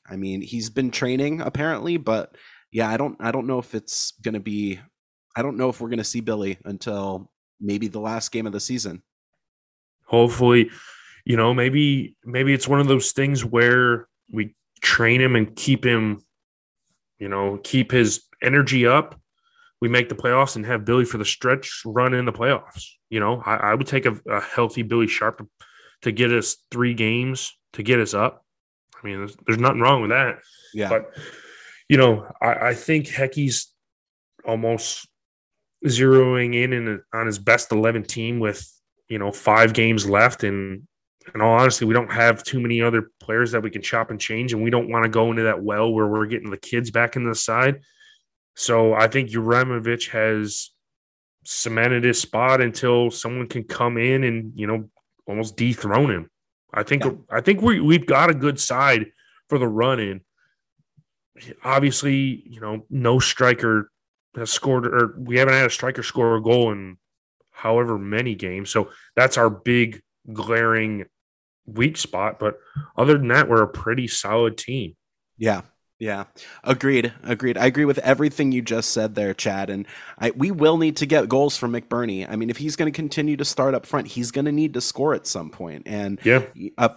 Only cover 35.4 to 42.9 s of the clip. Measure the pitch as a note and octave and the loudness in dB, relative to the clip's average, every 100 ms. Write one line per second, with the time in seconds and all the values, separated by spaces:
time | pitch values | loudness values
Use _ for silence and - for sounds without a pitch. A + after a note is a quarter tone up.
35.4 | _ _ _ _ D3 A#2+ C3 C3 B2+ B2+ | _ _ _ _ -2 2 6 6 6 2
36.4 | A#2+ A#2+ B2+ B2 A2+ G2+ - A2+ A2+ G2+ | 0 0 0 -2 -4 -6 -8 -6 -4 -2
37.4 | G2+ A#2 - G#2+ A2+ A2+ G2+ A#2 A2+ A#2+ | 2 2 2 0 2 0 -6 -6 -6 -2
38.4 | G#2+ G2 - _ _ _ - A2 G2+ - | -4 -4 -12 _ _ _ -10 -6 -6 -2
39.4 | - A2 A2+ A2+ A2+ A2 G#2 G2+ B2 - | 4 6 6 4 2 2 2 4 4 2
40.4 | G#2 G2 G2 F#2+ - _ _ _ - G#2+ | -4 -4 -8 -12 -18 _ _ _ -14 0
41.4 | A2 A#2 B2+ - A2+ A#2+ A2+ A#2+ A#2 A#2 | 4 6 4 2 2 0 0 2 2 2
42.4 | - C3 A#2 A#2 A#2 | -4 -4 -2 0 2